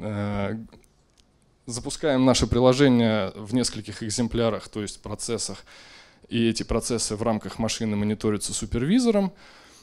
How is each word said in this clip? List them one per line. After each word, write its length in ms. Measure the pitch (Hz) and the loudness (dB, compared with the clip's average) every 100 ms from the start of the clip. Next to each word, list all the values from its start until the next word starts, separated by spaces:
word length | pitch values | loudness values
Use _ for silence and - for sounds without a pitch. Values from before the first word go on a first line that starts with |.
Э, 520 | 107 104 104 101 101 110 110 - _ _ _ _ _ _ _ _ | -6 -4 -2 -2 -2 -4 -10 -20 _ _ _ _ _ _ _ _
запускаем 580 | - 120 135 - 156 131 | -12 -10 -10 -2 0 4
наше 220 | 131 117 | 4 4
приложение 840 | 113 120 127 127 143 120 113 107 95 | 2 6 6 8 6 6 4 2 -2
в 200 | - 104 | -8 -2
нескольких 480 | 123 117 110 104 - | 0 0 -4 -10 -10
экземплярах, 680 | 110 113 113 117 113 98 - | -6 -4 -2 0 0 0 -6
то 100 | 107 | -8
есть 220 | 101 - | -8 -10
процессах. 640 | 104 104 - 110 - 95 - - - - - _ - | -12 -10 -6 -6 -6 -10 -16 -20 -20 -20 -20 _ -6
И 180 | 117 113 | 0 0
эти 140 | 110 | 0
процессы 540 | - 117 - 113 - | -2 -2 -2 -4 -2
в 80 | 107 | -2
рамках 340 | 117 107 95 - | 0 -2 -4 -4
машины 380 | 110 - 113 | -4 -2 -2
мониторятся 580 | 104 104 107 110 101 - | 0 0 0 0 -2 -4
супервизором. 800 | 104 107 117 139 247 240 202 190 - - - - - | -6 -4 -2 2 2 4 2 0 -6 -20 -20 -20 -20